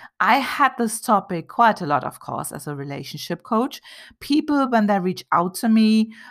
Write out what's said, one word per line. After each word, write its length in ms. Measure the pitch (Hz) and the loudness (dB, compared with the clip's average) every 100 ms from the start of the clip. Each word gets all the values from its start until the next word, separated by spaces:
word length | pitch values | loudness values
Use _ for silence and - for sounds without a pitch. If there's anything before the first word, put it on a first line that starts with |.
| - _ | -20 _
I 160 | 190 254 | 2 2
had 340 | 247 - 269 254 | 0 0 0 2
this 240 | 226 - | -4 -4
topic 480 | - 208 190 175 160 | 0 0 0 -8 -6
quite 320 | - 233 208 | 2 4 4
a 40 | 160 | 0
lot, 200 | 143 139 | -2 -2
of 160 | 139 | -10
course, 320 | - 123 - | -8 -8 -8
as 140 | - 156 | -10 -10
a 80 | 143 | -10
relationship 680 | 143 139 139 156 - 170 | -8 -10 -12 -12 -8 -10
coach. 380 | - 220 254 - - - - _ | -2 -2 -2 -6 -18 -20 -20 _
People, 440 | - 294 311 285 262 | -2 0 2 0 2
when 180 | 233 208 | 2 2
they 100 | 202 | 2
reach 280 | 180 180 - | 0 -4 -2
out 220 | 147 180 185 | 0 0 -2
to 120 | 226 | 2
me, 460 | 220 220 220 220 - - | 4 4 4 0 -4 -20